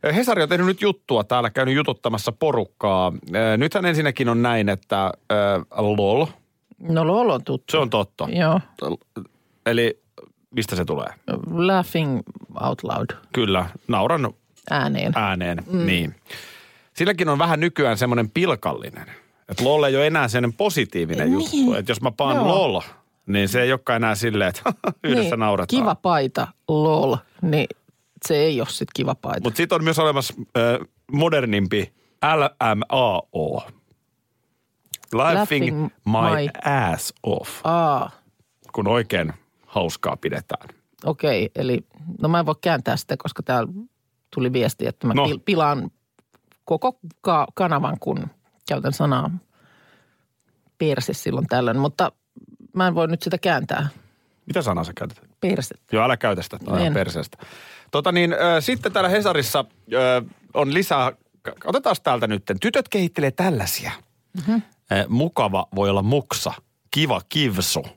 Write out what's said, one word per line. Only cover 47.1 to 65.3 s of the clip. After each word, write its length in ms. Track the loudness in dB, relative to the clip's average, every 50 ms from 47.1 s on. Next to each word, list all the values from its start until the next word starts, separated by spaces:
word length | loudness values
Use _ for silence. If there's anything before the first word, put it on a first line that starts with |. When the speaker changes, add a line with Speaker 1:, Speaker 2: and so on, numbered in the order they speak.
| -20 _
Speaker 2:
ka-, 260 | -2 2 2 2 2 0 -2
kanavan, 420 | -2 0 0 2 0 0 -2 -4 -4
kun 280 | -6 -6 -6 -6 -6 -10 -12 _ _ _ _ _ _
käytän 260 | -6 -6 -2 -2 -4 -2
sanaa 380 | 0 0 2 2 0 0 -2 -6 -6 _ _ _ _ _ _ _ _ _ _ _ _ _ _ _ _ _ _ _ _ _ _ _ _ _ _ _
perse 360 | _ 0 0 0 0 -2 -4 -6
silloin 340 | -6 -4 -4 -2 -2 -2
tällöin, 300 | 0 0 0 2 2 2
mutta 340 | 2 0 0 0 -2 -2 -2 _ _ _ _ _ -20 -20 -20 -20 _ -20 -10 _
mä 140 | 0 0
en 80 | 0 2
voi 120 | 0 0
nyt 140 | 0 -2 -2
sitä 160 | -2 -4 -4
kääntää. 500 | -2 0 0 0 0 0 -2 -4 -2 -4 -4 -6 -10 _ _ _ _ _ _ _ _ _
Speaker 1:
Mitä 160 | -6 -4 -2
sanaa 220 | -2 0 -2 -2 -4
sä 80 | -6 -8
käytät? 260 | -10 -12 -12 -12 _ -20 _ _ _
Speaker 2:
Perse. 340 | -2 0 0 0 -2 -6 -10 -18 _ _
Speaker 1:
Joo, 120 | 0 2 2
älä 140 | 2 2
käytä 240 | 0 0 -2 -2 -2
sitä, 180 | -4 -10 -12 -12
tää 80 | -6 -2 0
on 20 | 0
ihan 80 | 2
Speaker 2:
En. 60 | 2 2
Speaker 1:
perseestä. 440 | 0 -2 -2 -4 -8 -8 -8 -12 _ -20 -20 -20 -20 -20 -20 -20 -20 -20 _
Tota 200 | -4 0 0 2
niin, 220 | 2 2 2 2 2
ö, 280 | 2 2 4 4 2
sitten 300 | 2 0 -2 -2 -2 -2
täällä 180 | 0 2 2 4
Hesarissa, 560 | 2 2 2 2 2 2 0 0 0 -2 -2 -2 _ _ _ -2 0
ö, 280 | 2 4 4 4 2 0 -4 -16 _ _ -4 0
on 200 | 0 0 2 2
lisää, 380 | 0 0 2 2 2 0 0 -2 _ _ _ _ _ _
k-, 220 | -14 -14 -8 -6
otetaan 300 | -2 -2 0 2 2 0 0 _
täältä 240 | 0 0 2 0
nytten. 320 | 0 -2 -4 -2 -4 -6 0
Tytöt 300 | 0 0 2 0 -2 0
kehittelee 420 | 0 0 0 0 0 0 -2 0
tällaisia. 600 | 0 0 0 0 0 0 -2 -4 -6 -6 -6 -8 -12 -12 _ _ _ _ _ _ _ -6 -2
Speaker 2:
Mhm. 120 | 0 0 0 -2 -4 _ _ _ _
Speaker 1:
Ö, 140 | 0 0 0 2
mukava 580 | 2 0 0 0